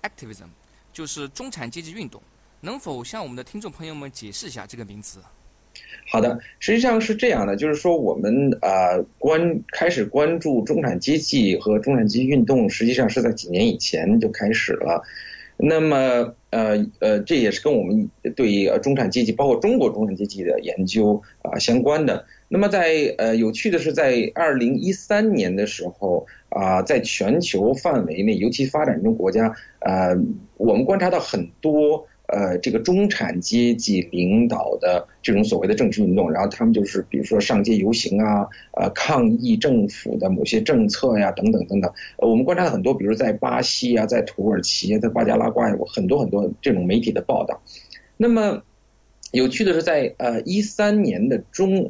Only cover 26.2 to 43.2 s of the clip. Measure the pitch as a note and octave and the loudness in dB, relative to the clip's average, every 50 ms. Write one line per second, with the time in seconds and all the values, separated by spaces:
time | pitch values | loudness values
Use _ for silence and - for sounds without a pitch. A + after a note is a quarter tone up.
26.2 | - - - - _ - - - G2 F#2+ F#2 F#2 F#2+ - D3 A#2+ A2 - - - | -2 -6 -14 -20 _ -8 -4 -2 0 0 2 0 0 2 0 0 0 -2 -4 -2
27.2 | F#2+ G2+ C3 E3+ F3 - - F#2 G2+ A#2 C3+ C3+ - F3 D3 A#2+ F#2 D#2+ - F#2 | 0 0 0 0 0 0 0 0 2 2 0 0 0 0 0 0 -2 -2 -4 -2
28.2 | G2 A2 G#2+ F2+ G2+ A#2+ B2 - C3+ C3+ - D3+ D#3 - - D#2+ F#2 A2 A2+ A2+ | 0 0 0 0 0 -2 0 -2 -4 -2 -2 0 0 0 0 0 0 0 0 2
29.2 | F#2 F#2+ - - A2+ A2 A2+ - - - - - - - F#2 F#2 F#2 F2+ F2+ - | 0 0 2 2 2 0 -2 -4 -14 -20 -12 -6 -4 -2 0 0 2 2 2 2
30.2 | - - - - - - _ - A2 A#2 G2+ G#2+ C3 - G3 G3 F#3 F3+ F3+ D#3+ | 0 -2 -4 -6 -12 -16 _ -2 0 2 2 2 2 2 2 2 2 0 0 0
31.2 | - - - G2+ E2+ - - _ - D#3 D3+ D3+ D3+ D3 D#3 D3+ - - _ _ | -2 -4 -6 -6 -6 -8 -8 _ -2 0 2 4 4 4 2 0 -2 -10 _ _
32.2 | _ - - G2+ G2+ F#2 F2+ F2+ - - - - D3+ F3+ F3+ G3 G#3 G#3 - - | _ -4 -2 -2 0 0 -2 -2 -2 -2 -2 -2 0 2 2 2 2 2 0 -2
33.2 | - - - F2+ F2 - A2 A#2+ A#2+ A#2+ A#2 A2 - G#2 G2+ F#2 F2 - - F2 | -4 -4 -4 -4 -4 -2 0 2 2 2 2 0 0 0 0 0 -2 -2 -2 -2
34.2 | F2+ F2+ G2+ A2+ A#2+ A#2+ - - - - - - - F2+ F2+ - - - _ _ | 0 2 4 4 2 2 0 -2 -2 -2 -2 -2 0 0 0 0 -2 -6 _ _
35.2 | - - G#2+ G2+ A2 A2 - - F#2 F#2+ G#2+ - C3 G2+ - G#2+ G#2 F#2 F2+ G#2 | -2 0 2 2 2 2 0 0 0 0 0 2 2 0 0 0 0 2 2 2
36.2 | - - A#3 - G2+ G2+ - - - A2+ A3+ G#3+ G3+ - - - - - - - | 2 0 0 0 -2 -2 -2 0 2 2 4 4 2 -2 -2 -6 -6 -4 -4 -4
37.2 | - - A2 G#2 - - B2 G2+ G2+ A2+ A2 G#2 F#2+ G#2+ A#2 A2+ - - G2 G#2 | -2 0 0 0 0 2 0 0 2 2 2 2 2 2 0 0 -2 -2 0 0
38.2 | G#2+ G#2+ G#2 G2+ G2 - - - - - - - - G2 - - - - D#3 C#3 | 2 2 2 0 0 -2 -8 -16 -16 -10 -6 -4 -4 -2 -2 -4 -2 -2 0 2
39.2 | A#3+ G#3+ A3+ A3+ A#3+ B3 - - - C#3+ B2+ - G2+ G2+ - - - - - - | 4 4 2 2 2 2 0 2 2 2 2 4 2 0 -2 -6 -8 -6 -4 -2
40.2 | - F#2+ F#2+ D#2+ C#2+ - A2+ A2 A2 - C3+ A#2+ A2 G2+ - - - C3 A2+ G#2 | 0 0 0 0 0 0 0 0 2 2 2 4 4 2 0 0 0 0 2 2
41.2 | G2+ F#2+ - - F#2+ A2 A2 F#2+ E2+ - G2 G2+ F#2 F2+ - - - - - - | 2 0 0 0 2 2 2 2 0 0 0 0 0 -2 -4 -8 -18 -14 -4 0
42.2 | - A#2 A2 A#2 C3 E3+ F3+ F3+ F3+ D#3+ - G2 F#2 B2+ C3+ - F#2+ G#2 A3 G#3 | 2 4 4 4 4 2 2 2 2 0 0 0 0 0 0 0 0 0 0 0